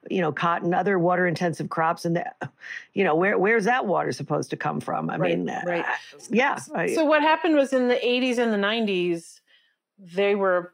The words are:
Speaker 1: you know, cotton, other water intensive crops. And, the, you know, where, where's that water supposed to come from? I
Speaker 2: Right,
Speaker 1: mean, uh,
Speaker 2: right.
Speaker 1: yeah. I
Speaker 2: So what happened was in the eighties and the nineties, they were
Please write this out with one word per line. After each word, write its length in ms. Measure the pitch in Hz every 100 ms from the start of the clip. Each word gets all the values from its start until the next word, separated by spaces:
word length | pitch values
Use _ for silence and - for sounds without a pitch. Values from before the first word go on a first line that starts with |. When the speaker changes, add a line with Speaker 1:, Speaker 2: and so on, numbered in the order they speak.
| -
Speaker 1:
you 120 | 190
know, 100 | 156
cotton, 420 | 147 175 170 175
other 260 | 180 190 185
water 260 | 175 180 180
intensive 440 | 156 175 147 143
crops. 360 | 165 165 170 170
And, 120 | 170
the, 80 | - - - _ - - -
you 100 | 196 180
know, 100 | 160
where, 240 | 190 190
where's 240 | 196 233
that 240 | 196 254 214
water 240 | 151 151
supposed 380 | 131 143 147 139
to 60 | 147
come 240 | 156 143
from? 280 | - 151 160
I 60 | -
Speaker 2:
Right, 200 | 180 175
Speaker 1:
mean, 100 | -
uh, 120 | - 175
Speaker 2:
right. 200 | 170 - - - - -
Speaker 1:
yeah. 300 | 220 277 - - 196
I 180 | 175
Speaker 2:
So 120 | 320 294
what 160 | 302
happened 340 | 311 311 349 294
was 160 | 262
in 140 | 262 247
the 180 | 247 247
eighties 320 | 247 254 240
and 160 | 233
the 40 | 202
nineties, 840 | 202 233 208 185 175 170 - - _ _ _ _ _ _
they 380 | 180 180 202 202
were 380 | 190 180 175